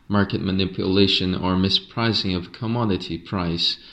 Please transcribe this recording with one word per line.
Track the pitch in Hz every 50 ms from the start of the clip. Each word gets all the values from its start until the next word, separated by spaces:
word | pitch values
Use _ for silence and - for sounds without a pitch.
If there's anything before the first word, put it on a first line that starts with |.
| _
market | - 101 101 98 - - 87
manipulation | 87 95 95 95 95 92 - 107 92 95 95 101 98 95 - - 92 92 92
or | 90 90 92 92
mispricing | 92 95 95 - - - - - 120 113 113 101 - - 98 90
of | 87 87 -
commodity | - - 113 113 117 120 117 104 92 87 - - 82
price. | 82 - - 107 92 87 85 85 85 - - - - - -